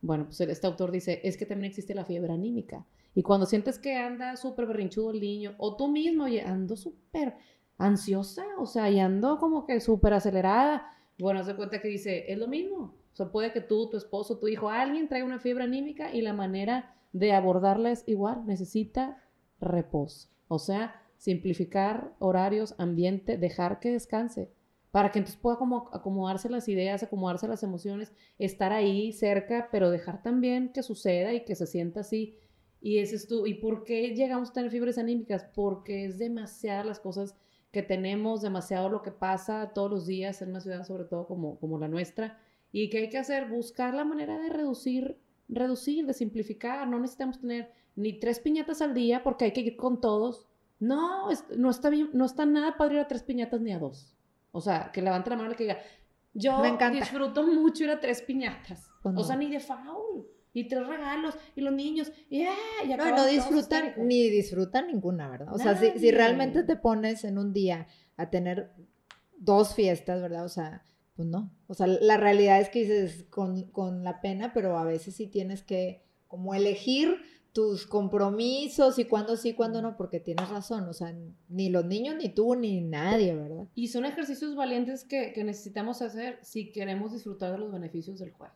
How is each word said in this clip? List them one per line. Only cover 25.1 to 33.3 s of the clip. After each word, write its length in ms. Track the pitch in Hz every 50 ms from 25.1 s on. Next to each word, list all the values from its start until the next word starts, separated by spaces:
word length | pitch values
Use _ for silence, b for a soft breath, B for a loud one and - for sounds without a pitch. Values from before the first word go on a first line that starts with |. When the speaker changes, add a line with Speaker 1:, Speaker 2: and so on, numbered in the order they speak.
Speaker 1:
que 100 | - 214
entonces 200 | 190 - - -
pueda 160 | - 240 233
como 320 | 233 262 247 247 240 233 - -
acomodarse 560 | 190 - 196 190 196 190 185 190 190 - 240
las 180 | 247 247 226 -
ideas, 340 | 202 185 185 190 196 196 220
acomodarse 460 | 202 - 202 185 185 175 175 - 220
las 140 | 226 208 -
emociones, 500 | 202 185 175 - 208 202 202 214 208 b b b b b b
estar 340 | 208 190 190 - 202 190 208
ahí 400 | 220 208 202 196 196 208 226 214
cerca, 560 | - - 202 202 196 196 - 233 240 233 233 -
pero 180 | 208 190 175
dejar 320 | 175 170 170 - 165 - -
también 500 | 226 240 254 247 254 247 254 254 247 254
que 100 | 269 247
suceda 500 | - 220 190 - 202 180 175 180 208 233
y 120 | 240 233
que 100 | - 202
se 120 | - 180
sienta 340 | 165 - 180 170 170 170 208
así. 360 | 208 202 - 220 220 214 b b b b b b b b b _
Y 180 | - 214 208 214
ese 180 | 202 196 220
es 120 | 208 -
tú, 180 | -